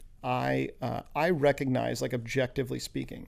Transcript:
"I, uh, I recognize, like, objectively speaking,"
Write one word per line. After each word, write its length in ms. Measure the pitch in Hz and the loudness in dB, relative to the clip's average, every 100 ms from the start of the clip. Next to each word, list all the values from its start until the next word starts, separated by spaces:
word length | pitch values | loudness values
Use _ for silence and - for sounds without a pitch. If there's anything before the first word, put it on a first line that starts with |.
| - - | -14 -8
"I, 480 | 131 127 131 135 135 - | -2 0 2 0 -2 -4
uh, 200 | 123 117 - 143 | -4 -4 -4 0
I 140 | 165 | 2
recognize, 720 | 165 143 143 139 123 117 117 | 6 4 4 2 2 0 0
like, 120 | 127 | -2
objectively 680 | 123 117 131 127 - 127 127 | -2 -2 0 0 0 -2 -4
speaking," 480 | - 135 - - | -6 -6 -6 -10